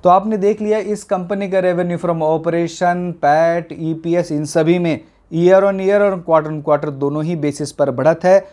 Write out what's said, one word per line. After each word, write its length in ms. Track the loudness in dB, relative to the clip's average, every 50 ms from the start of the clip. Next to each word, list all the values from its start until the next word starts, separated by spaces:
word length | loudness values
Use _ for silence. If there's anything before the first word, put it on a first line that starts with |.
| 6
तो 60 | 6
आपने 260 | 4 4 2 -2 -4 0
देख 220 | 0 -2 -2 -2
लिया 160 | -2 -2 -2 -2
इस 240 | -2 -4 -6 -8 -4
कंपनी 440 | -6 -4 -4 -4 -6 -6 -6 -4 -2
का 100 | -2 0
revenue 380 | 0 0 0 0 -2 -2 -4 -4
from 240 | -2 -4 -2 0 0
operation, 760 | 0 0 0 -2 -2 -2 -2 -2 -4 -4 -2 -2 0 0 -2 -4 -6 -6
पैट, 540 | -2 0 2 4 4 2 2 0 -2 -4 -8
ईपीएस, 600 | -12 -8 -6 -6 -6 -4 -2 -2 0 0 0 -2
इन 120 | -4 -6 -6
सभी 340 | -2 0 0 2 2 2 2
में 220 | 2 -2 -2 -4 -8 _ _ _ _ _
year 280 | -2 2 4 6 6 6
on 180 | 4 2 0 0
year 200 | 0 2 2 4
और 160 | 2 2 0 -2 0 2
quarter 240 | 2 2 2 0
on 100 | -8 -6
quarter 300 | 0 0 0 0 0 -6
दोनों 320 | -6 -4 -4 -2 -2 -2 -4
ही 120 | -4 -4
बेसिस 360 | -2 -4 -4 -4 -4 -8 -10
पर 180 | -2 -2 -2 -2
बढ़त 340 | -2 0 2 0 0 2 2
है, 140 | 4 4 4 2 -2